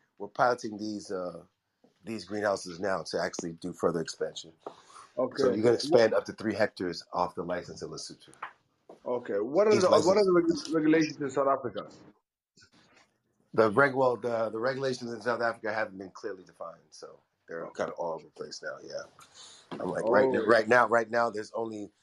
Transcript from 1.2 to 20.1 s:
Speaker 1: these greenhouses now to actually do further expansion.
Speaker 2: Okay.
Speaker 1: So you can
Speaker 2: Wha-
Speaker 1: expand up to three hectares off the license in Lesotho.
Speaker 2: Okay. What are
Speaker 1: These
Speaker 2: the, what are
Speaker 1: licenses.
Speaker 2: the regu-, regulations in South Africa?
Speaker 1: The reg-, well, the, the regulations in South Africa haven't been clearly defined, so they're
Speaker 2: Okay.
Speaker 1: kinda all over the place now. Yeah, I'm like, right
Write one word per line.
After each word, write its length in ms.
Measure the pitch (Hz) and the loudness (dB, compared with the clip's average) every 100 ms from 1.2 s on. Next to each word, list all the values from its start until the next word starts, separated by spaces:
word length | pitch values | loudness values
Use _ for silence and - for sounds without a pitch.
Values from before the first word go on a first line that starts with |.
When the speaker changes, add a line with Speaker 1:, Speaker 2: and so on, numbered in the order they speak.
| 90 82 82 _ _ _ _ _ | -8 -12 -20 _ _ _ _ _
Speaker 1:
these 200 | - 110 | -10 -10
greenhouses 560 | 92 104 101 95 92 85 | -8 -2 -2 -2 -4 -6
now 220 | 98 92 78 | -4 -4 -4
to 100 | 90 | -4
actually 300 | 90 - 87 | -4 -6 -10
do 180 | 82 90 | -10 -12
further 280 | 85 90 82 | -2 -2 -2
expansion. 520 | 80 - 78 - 80 - - - - - - - | -6 -6 -8 -8 -18 -18 -18 -18 -20 -20 -12 -4
Speaker 2:
Okay. 240 | 127 135 | -4 0
Speaker 1:
So 80 | 131 | 0
you 100 | 107 | 2
can 20 | |
Speaker 2:
Wha- 100 | 117 | 2
Speaker 1:
expand 400 | - - 120 110 | 2 4 6 6
up 100 | 104 - | 2 -2
to 60 | |
three 220 | 95 107 | -6 -4
hectares 500 | 101 104 - 90 82 - | 0 -2 -2 -6 -6 -6
off 220 | 90 87 | -2 -2
the 80 | - | -2
license 400 | 87 87 85 80 | -6 -6 -6 -12
in 80 | 78 | -10
Lesotho. 400 | 76 - 82 - - - _ _ _ _ - - | -10 -14 -18 -20 -18 -18 _ _ _ _ -14 -8
Speaker 2:
Okay. 280 | 123 120 | -8 -4
What 340 | 101 117 160 214 | -4 0 4 4
are 40 | |
Speaker 1:
These 100 | 208 | 6
Speaker 2:
the, 60 | 180 | 6
what 260 | 214 170 202 | 6 6 4
are 80 | |
Speaker 1:
licenses. 20 | 196 | 6
Speaker 2:
the 60 | 175 165 147 139 | 4 4 0 0
regu-, 40 | |
regulations 460 | 156 156 160 147 139 | 0 4 4 2 -2
in 100 | 139 | -4
South 180 | 139 139 | 0 2
Africa? 380 | 135 113 98 - - - _ _ _ _ _ - _ _ _ _ _ _ _ _ | 0 -2 -8 -12 -18 -20 _ _ _ _ _ -20 _ _ _ _ _ _ _ _
Speaker 1:
The 160 | 113 110 | 2 4
reg-, 240 | 107 139 | 6 4
well, 220 | 127 131 117 | 4 0 0
the, 340 | 120 113 110 | -2 -2 -2
the 80 | 110 | -2
regulations 520 | 127 131 135 127 120 | -4 -2 -4 -4 -8
in 80 | 113 | -6
South 200 | 113 117 | -4 -2
Africa 300 | 117 110 107 | -2 -4 -6
haven't 240 | 110 104 95 | -4 -4 -8
been 120 | 95 | -14
clearly 340 | - 110 92 | -12 -12 -12
defined, 340 | 85 - 85 82 _ | -16 -16 -16 -16 _
so 280 | - 80 78 _ _ - | -20 -20 -20 _ _ -14
they're 160 | 82 82 | -10 -10
Speaker 2:
Okay. 180 | - | -6
Speaker 1:
kinda 80 | - | -6
all 200 | - 85 | -4 -6
over 100 | 82 | -6
the 60 | - | -12
place 320 | - 76 - | -16 -14 -12
now. 140 | - 67 | -12 -12
Yeah, 180 | - 69 - _ - - - - - - | -12 -12 -12 _ -20 -20 -20 -20 -16 -8
I'm 100 | 90 | -4
like, 140 | 87 | -2
right 220 | 107 | 2